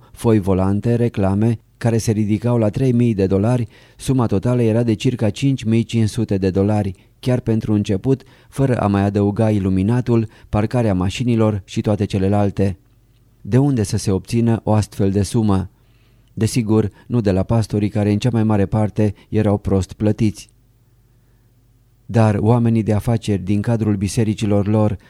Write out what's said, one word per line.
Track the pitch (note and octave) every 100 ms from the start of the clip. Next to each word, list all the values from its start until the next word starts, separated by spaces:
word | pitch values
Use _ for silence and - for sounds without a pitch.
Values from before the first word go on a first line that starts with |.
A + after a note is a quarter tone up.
| -
foi | - A#2 G#2+
volante, | F#2 F#2 F#2+ G2+ A#2 A#2+
reclame, | A#2+ - F#2+ G2 A#2 A2 - _
care | A#2 A2+
se | A#2
ridicau | G#2 G#2 G#2 A#2 A#2+
la | G#2
trei | - C3+
mii | A#2+ A#2+
de | G2+ F#2+
dolari, | F#2+ G#2+ B2+ A#2 - - -
suma | - C3 A2
totală | G2 - B2
era | A2+ A2
de | A#2
circa | G#2+ C3 A#2+ G#2+
cinci | - C#3 C3+
mii | A2 A2+
cinci | A2 A2+ G#2+
sute | - G#2+ G2
de | F#2+
dolari, | F#2 G2+ G#2 G2 - _ _
chiar | A#2+ B2
pentru | - A2 G#2+
început, | G#2 G2+ F#2+ C3 C3+ - - _
fără | - C3+ A#2+
a | G2+
mai | G2+
adăuga | G2+ G2+ G2+ G#2 A2
iluminatul, | G#2 F#2+ F#2+ G2+ A#2+ A#2+ A#2 G#2+ - -
parcarea | G#2+ G#2+ B2 A2
mașinilor | F2+ F#2+ - B2 A2+ A2 G#2 -
și | A#2
toate | A2 G#2 G2+
celelalte. | G2 F#2+ G#2 G2+ G2 G2 F2+ _ _ _ _ _ _
De | G2+ B2
unde | C#3+ B2+
să | G2 G#2
se | -
obțină | F#2+ - A#2 A#2 A2+
o | -
astfel | G#2+ G2+ - G2
de | G2
sumă? | F#2+ A#2+ G#2+ F#2+ F#2 _ _ _ _ _ _
Desigur, | - A2 B2+ G#2+ A2 G#2 - -
nu | A#2+
de | G2+
la | F#2+
pastorii, | F#2+ A#2 G2+ G#2+ G2+
care | G#2 G#2
în | G#2
cea | B2+
mai | A2+
mare | A2 G#2 G2
parte | A2 G#2 - G#2+ - _
erau | G#2+ G#2 G2+
prost | - F#2+ F#2
plătiți. | - G#2+ G#2 G#2+ - - _ _ _ _ _ _ _ _ _ _ _ _ _ _ _ -
Dar | A2 A2 G2+
oamenii | G#2+ A#2+ A#2 A2+
de | G2+
afaceri | G#2 A#2+ A2+ - G2
din | F#2 G#2
cadrul | G#2 A#2 G#2+ G2+
bisericilor | G2 B2 G#2+ G2 G#2+ G2+ G2+
lor | G#2+ G#2+ F#2+